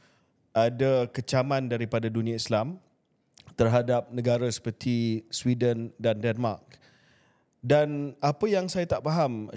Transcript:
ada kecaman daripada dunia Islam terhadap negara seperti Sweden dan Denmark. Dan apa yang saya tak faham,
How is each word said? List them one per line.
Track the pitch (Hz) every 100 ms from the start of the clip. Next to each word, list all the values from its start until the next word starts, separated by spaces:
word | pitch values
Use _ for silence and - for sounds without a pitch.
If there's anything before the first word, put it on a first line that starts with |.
| _ _ _ _ _
ada | 110 117 123 135 131 120
kecaman | - - 131 135 135 127
daripada | 117 113 117 113
dunia | 113 113 113
Islam | - 107 131 185 _ _ _ _ _ _ - -
terhadap | 113 123 120 120 -
negara | 120 120 120 123
seperti | 110 117 110 131 120 117 113 -
Sweden | - 123 123 120 117 113 -
dan | 113 107
Denmark. | 117 113 117 92 _ - _ _ _ _ _ _ _ _
Dan | 123 147 147 147 143 127
apa | 143 147 214
yang | 190 180
saya | 185 175
tak | -
faham, | 147 165 143 113 107